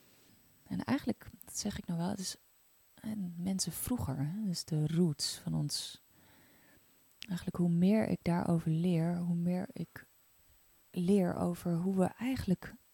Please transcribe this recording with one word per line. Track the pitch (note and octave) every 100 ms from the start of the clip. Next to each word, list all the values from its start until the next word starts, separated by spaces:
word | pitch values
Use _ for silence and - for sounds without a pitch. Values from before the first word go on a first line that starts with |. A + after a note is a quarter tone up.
| _ _ _ - _ _
En | - F#3
eigenlijk, | - C4+ - - - - -
dat | -
zeg | G#3 -
ik | -
nou | E3+
wel, | F3
het | G3+
is, | F#3 - _ _ _ _ _
eh, | - A3 G#3+ F3+ E3+
mensen | F3+ F#3+ F3+
vroeger, | - - B3 - C3+
hè, | C#3+ G3 G#3+
dus | E3+
de | - D#3 D3+
roots | E3 F3+ C#3+ - -
van | -
ons. | D#3+ D3 - - - _ _ - - - _ - - _ _ _ _
Eigenlijk | - F3 - -
hoe | F3
meer | E3+ F#3 A3 -
ik | F3+
daarover | - E3+ - E3+ E3
leer, | D#3+ F3 E3 E3 F3
hoe | F3 F3
meer | E3+ F3+ -
ik | - E3 - - _ _ _ _ _ _ _ _
leer | - F3 G3+ F3 -
over | F3 F3 F3 E3+
hoe | F3+ F#3+
we | F3+
eigenlijk | - A#3+ C4 - F3+ - - _